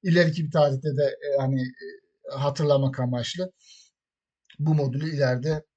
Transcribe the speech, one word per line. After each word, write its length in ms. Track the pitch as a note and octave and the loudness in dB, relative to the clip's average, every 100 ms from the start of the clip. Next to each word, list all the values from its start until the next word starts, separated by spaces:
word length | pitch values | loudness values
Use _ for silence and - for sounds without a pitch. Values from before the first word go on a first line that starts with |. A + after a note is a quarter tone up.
ileriki 420 | F#3+ E3+ E3 D3 D3+ | 4 4 4 2 -2
bir 40 | |
tarihte 380 | E3 D3 C3+ D3+ C3+ | 2 2 2 -2 0
de, 80 | |
e, 360 | C#3 - D3 C#3 | 0 -2 -2 0
hani, 220 | C3+ C3+ | 0 -2
e, 720 | B2+ - - - _ _ - C#3 | -4 -8 -16 -16 _ _ -12 -2
hatırlamak 640 | C#3 C#3 D3 C#3 C3+ C3 | -2 0 2 4 2 -2
amaçlı 520 | B2 B2 A2+ F3 F#3 _ _ - _ _ _ _ _ _ _ - | -4 -4 -6 -6 -10 _ _ -20 _ _ _ _ _ _ _ -4
bu 160 | D3+ | 0
modülü 400 | D3+ C#3 C3 D#3+ D3 | 2 2 -2 -4 0
ileride 480 | C3 B2 C#3 D#3 - | 0 0 -2 -4 -6